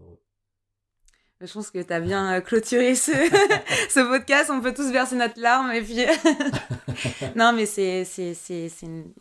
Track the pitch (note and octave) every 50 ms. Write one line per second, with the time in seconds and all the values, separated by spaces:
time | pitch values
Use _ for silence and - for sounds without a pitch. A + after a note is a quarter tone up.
0 | F2+ F2+ E2+ _ _ _ _ _ _ _ _ _ _ _ _ _ _ _ _ _
1 | _ _ _ _ _ _ _ _ F3+ F3 - G#3+ G#3 - - F#3 F3 - F3 E3
2 | E3 F3 G3 G3 G3 F#3+ F#3 F#3 F#3 - A#3 A3 A3 - B3 A#3+ B3+ B3 B3+ B3
3 | - - D#4+ C4 D#4 E4+ E4+ G4+ G4+ G4+ G#4+ - - - - B4 G#4+ - - C#4
4 | B3+ A#3+ C4 C4+ B3+ - C#4 C#4+ D#4 D4+ C#4+ C4 A#3 B3+ - C4+ C#4+ C4 B3 B3+
5 | B3+ B3+ B3+ B3 A#3+ A3+ A3+ A#3 A#3 A#3 A#3+ C4 C4+ B3+ A3+ A#3 G#3+ G#3+ A#3 A#3
6 | B3 C4 D#4+ D4+ - E4 D4+ - C#4 C#4+ - - - - B2 - - - B2 -
7 | - - - - C#3 - - A3+ A3+ A#3 A#3+ A3+ G#3+ G#3 - G3+ G3 F#3 F3+ F#3
8 | F#3 F#3 - - F3+ F3 E3+ - - - F3+ E3+ E3 E3 E3 - - E3 E3 E3
9 | D#3 E3+ - -